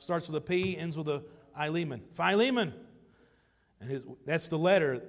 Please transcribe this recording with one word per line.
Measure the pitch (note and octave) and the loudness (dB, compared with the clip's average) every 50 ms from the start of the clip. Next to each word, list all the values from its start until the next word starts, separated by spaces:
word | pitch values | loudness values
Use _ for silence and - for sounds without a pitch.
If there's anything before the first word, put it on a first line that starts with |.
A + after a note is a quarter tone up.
Starts | - - F3 E3+ E3 D#3+ | -6 -2 -2 -2 -2 -2
with | D#3 | -4
a | D3+ | -4
P, | D3 - F3+ F3+ F#3 F#3+ F3+ | -2 0 0 0 2 0 -2
ends | D#3 E3 E3+ D3+ | -2 -4 -6 -4
with | D#3 D#3 D3+ | -4 -2 -2
a | C#3+ C#3 - - - - - - - | -2 -4 -4 -10 -20 -20 -20 -18 -8
Philemon. | D3 D3+ D3+ D#3+ E3+ E3+ D3 B2+ A2 - - - | -6 -4 -2 -2 -2 -2 -4 -6 -8 -12 -14 -6
Philemon! | - E3+ F3 G3 G#3 A#3 C4+ B3+ A#3+ G#3 D3 A2 - - - - - - _ _ _ _ _ _ _ _ _ _ _ _ _ _ - | 0 2 4 4 4 4 4 4 2 0 0 -2 -10 -18 -20 -20 -20 -20 _ _ _ _ _ _ _ _ _ _ _ _ _ _ -14
And | G2+ B2 | -8 -6
his, | C3+ C3+ A#2+ - - - - | -6 -6 -8 -10 -16 -14 -4
that's | C#3 D#3+ D#3+ D#3+ | -2 0 0 0
the | - E3 D3+ | 0 -2 2
letter | E3 F3+ G3+ F#3+ D#3 C#3 B2+ B2 - | 4 6 6 6 6 4 0 -2 -4